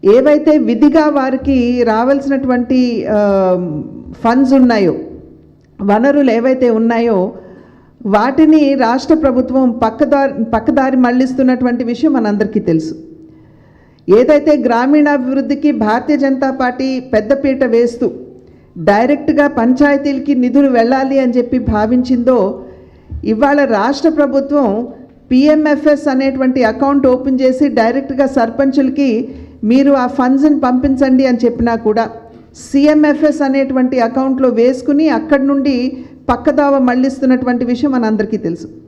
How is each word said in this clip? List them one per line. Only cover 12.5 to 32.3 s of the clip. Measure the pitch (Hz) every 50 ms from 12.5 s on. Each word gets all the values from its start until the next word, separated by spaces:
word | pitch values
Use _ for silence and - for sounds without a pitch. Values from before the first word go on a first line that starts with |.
| - 214
తెలుసు. | - - 165 160 156 - - - - - - - - - - - - - - - - - _ _ _ _ _ _ _ -
ఏదైతే | 185 220 254 277 302 285 294 320 294
గ్రామీణాభివృద్ధికి | 269 226 240 233 233 254 269 294 302 294 294 285 285 247 254 269 269 269 - 285 - - 294
భారతీయ | 269 214 220 208 220 254 254 - 294
జనతా | 262 269 269 269 254 277 269
పార్టీ | 262 269 262 247 247 262 269 262 262 254
పెద్దపీట | 254 - - 214 214 214 277 277 277 277 262 262 269
వేస్తూ | 247 226 233 240 233 - - 254 190 - - - - - - - - - - - _ _ 175
డైరెక్ట్గా | 160 180 202 214 233 262 294 294 - - 269 277 285
పంచాయతీలకి | 285 - 240 226 247 254 254 294 285 285 269 285 294 277 254 254 - 285
నిధులు | 254 247 247 226 285 285 269
వెళ్ళాలి | 247 233 226 240 262 262 269 262 277 269
అని | 262 247
చెప్పి | 233 254 240 - - 254
భావించిందో, | 214 - 220 208 214 220 247 254 247 254 262 240 233 254 254 233 185 - - - - - - - - - - - - - - - -
ఇవాళ | - 220 214 285 277 285 294 277
రాష్ట్ర | 226 226 196 202 247 277 - - 320
ప్రభుత్వం | 320 294 - 262 254 269 277 277 285 285 269 214 196 214 247 254 - - - - - - _ -
పిఎంఎఫ్ఎస్ | 254 254 277 302 302 302 302 302 294 285 294 302 294 277 294 294
అనేటువంటి | 262 262 269 269 262 262 262 254 254 269 247
అకౌంట్ | 214 220 - 277 269 285 277 269
ఓపెన్ | 262 254 254 254 277 262 254
చేసి | 269 254 254 262 302 277
డైరెక్ట్గా | 226 - 220 226 247 277 269 - 269 254 277
సర్పంచులకి | 262 - 269 226 226 226 - 277 277 262 285 262 254 - 285 277 262 220 220 262 - - - - - - - -
మీరు | 208 240 269 277 285
ఆ | 277 269 247
ఫండ్స్ని | 254 262 - 247 254 262 269 285 311 294 262
పంపించండి | - 247 247 254 - 277 269 254 277 262 262 254 269
అని | 254 240 233 240
చెప్పినా | 240 240 233 233 233 233
కూడా | 226 233 214 214 226 226 214 - - - -